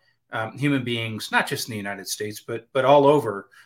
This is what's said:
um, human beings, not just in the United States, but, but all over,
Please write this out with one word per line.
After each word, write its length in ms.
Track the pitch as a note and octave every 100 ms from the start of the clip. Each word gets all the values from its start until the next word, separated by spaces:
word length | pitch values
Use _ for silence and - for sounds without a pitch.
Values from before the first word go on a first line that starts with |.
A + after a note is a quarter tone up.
| _ _ _
um, 260 | A#2+ A2 A#2+
human 260 | C#3+ C#3
beings, 460 | A#2+ A#2 A2+ G#2+ -
not 140 | A#3+ -
just 220 | C#3 -
in 40 |
the 60 | A2
United 300 | G2+ G2 F#2
States, 320 | - G#2 G#2
but, 280 | - A#2 -
but 120 | C3+ C3
all 200 | D3 C#3
over, 440 | D3 A2+ G2 - _